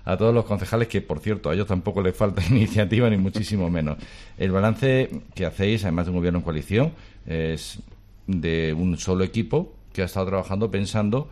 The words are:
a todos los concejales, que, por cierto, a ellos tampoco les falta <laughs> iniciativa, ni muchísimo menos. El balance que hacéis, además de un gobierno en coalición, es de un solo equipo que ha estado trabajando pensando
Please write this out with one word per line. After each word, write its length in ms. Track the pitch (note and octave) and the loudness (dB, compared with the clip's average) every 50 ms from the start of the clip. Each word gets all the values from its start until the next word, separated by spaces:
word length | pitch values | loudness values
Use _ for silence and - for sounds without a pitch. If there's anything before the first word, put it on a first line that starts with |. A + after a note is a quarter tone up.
| - | -4
a 140 | - F#2 F#2 | -2 0 2
todos 160 | G#2+ A#2 A#2 | 4 4 4
los 100 | A#2 G#2+ | 4 2
concejales, 460 | - G#2 F#2+ F#2 - - A2+ A#2 - | 2 -2 -2 -2 -2 0 0 0 0
que, 100 | - G2 | 0 -2
por 180 | - - - D2 | -2 -2 -6 -4
cierto, 300 | - G#2 G#2+ G2 - D2 | -2 -2 -2 -2 0 0
a 40 | D#2+ | 0
ellos 120 | F#2+ G#2 G2+ | 0 0 0
tampoco 340 | F#2+ F#2 - G#2+ E2+ G2 | 0 0 0 -2 -2 0
les 140 | G2 F#2 F2+ | 0 0 2
falta 280 | - G#2+ G2+ F2+ G2 F2 | 2 0 0 2 0 2
<laughs> 40 | E2 | 4
iniciativa, 600 | C3 B2 A2 F#2 - A2 G#2 F2 G2 A2 B2 A#2 | 4 4 4 4 4 2 2 2 4 4 4 4
ni 60 | G#2+ G2 | 4 4
muchísimo 520 | F#2+ G2 F#2+ A2 G#2 - G#2+ G2+ F#2 E2+ | 2 0 0 -2 -2 -2 0 0 0 0
menos. 280 | F2 E2 D#2 D2 D2 - - - - - - - - - | 0 0 0 -2 -4 -6 -8 -16 -18 -20 -20 -16 -8 -4
El 140 | E2 F#2+ | -2 0
balance 580 | F#2 F#2+ G2+ A2+ A2 - C3+ C3+ C3 C3 C3 - - - - - - | 2 2 2 2 2 2 2 2 4 4 2 0 -4 -10 -12 -12 -6
que 120 | - F2+ | -4 -4
hacéis, 380 | E2 D#2 - G2 G2+ A2+ A2 G2 | -4 -2 0 0 2 2 2 0
además 220 | F#2 D#2+ E2+ F2 F2+ | 0 0 0 0 0
de 40 | |
un 60 | F2+ F2 | 0 0
gobierno 220 | E2+ F2 F2 F2 | 0 2 0 0
en 40 | E2 | -2
coalición, 460 | E2+ D#2+ D#2 C#2+ - G2 A2 C#3 E3 - - - - - - - | -2 -4 -4 -4 0 2 2 2 2 0 -6 -20 -20 -20 -18 -10
es 540 | - D#2+ E2 D#2+ D#2+ D#2+ D#2 - - - - - - - - - - - - - - | -6 -4 -2 -2 -2 -4 -4 -8 -12 -14 -16 -18 -18 -20 -20 -20 -20 -20 -16 -6 -4
de 440 | G2 E2+ D#2 E2+ E2 E2 D#2+ D#2+ D#2 | -4 -2 0 0 0 0 0 0 0
un 240 | D#2+ F2+ F#2 E2+ D2 | 0 0 0 0 -2
solo 260 | - F#2+ F#2 F#2 F#2 | -2 -2 0 0 0
equipo 500 | F#2 - A2+ A2+ - - D3+ F#3+ - - - - - - | 0 0 -2 -2 0 0 -2 -2 -2 -10 -20 -20 -12 -6
que 80 | - | -4
ha 40 | F#2+ | -4
estado 200 | F2 - G2 F#2 | -4 -2 -2 -2
trabajando 440 | F#2 F#2+ F#2+ F#2 - G2 G2 A2+ G#2+ | 0 -2 -2 -2 -2 -2 -2 -2 -2
pensando 600 | F#2+ G2+ G2+ F#2 - A2 G#2 G2+ A2 C3+ D3+ - | -2 -2 -2 -2 0 0 0 0 0 -2 -2 -4